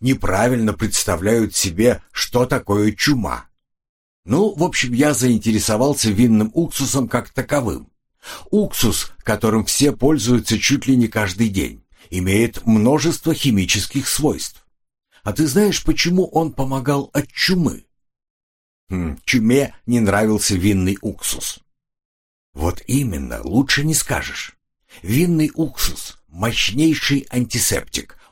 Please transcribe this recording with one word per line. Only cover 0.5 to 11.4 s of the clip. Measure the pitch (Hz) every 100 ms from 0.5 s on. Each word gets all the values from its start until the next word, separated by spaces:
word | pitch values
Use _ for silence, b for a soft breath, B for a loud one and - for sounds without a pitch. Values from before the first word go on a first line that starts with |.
| 123 110
представляют | - 110 - - 85 98 117 104 -
себе, | 98 82 120 104 -
что | - - 123 123
такое | 107 - 101 107
чума». | 107 147 135 87 58 - _ _ _ _ _ _ _
Ну, | 92 143 214
в | 147
общем, | 170 - 127
я | 120 147
заинтересовался | 120 127 113 117 107 107 107 139 139 110
винным | 101 123 110 107
уксусом | - 170 - 135 143 117
как | 123 -
таковым. | - 123 147 113 64 - _ _ _ B B B
Уксус, | 214 208 - 113 - - -
которым | - 107 110 110
все | 101 - 143
пользуются | - 139 151 110 120 - 107
чуть | - 135 -
ли | 127
не | 110
каждый | 110 101 92